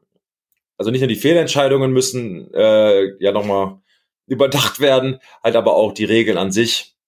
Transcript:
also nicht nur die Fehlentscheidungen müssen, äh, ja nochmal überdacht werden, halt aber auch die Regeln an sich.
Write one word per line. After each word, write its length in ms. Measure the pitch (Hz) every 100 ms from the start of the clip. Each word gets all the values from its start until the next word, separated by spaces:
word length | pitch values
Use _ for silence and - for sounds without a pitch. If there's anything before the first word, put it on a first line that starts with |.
| _ _ _ _ _ _ _ -
also 140 | 104
nicht 100 | 131
nur 60 | 127
die 80 | 101
Fehlentscheidungen 760 | 139 170 156 143 135 139 131
müssen, 600 | 131 127 123 113 85 -
äh, 600 | - 110 107 107 98 95 95
ja 80 | 98
nochmal 460 | 104 104 98 95 95 _ _ _ _ -
überdacht 540 | 127 139 139 139 -
werden, 380 | 143 131 131 131 - -
halt 120 | 113 113
aber 200 | - 98
auch 180 | 107
die 120 | 98 104
Regeln 320 | 113 107 87
an 140 | 95
sich. 440 | 98 113 - - _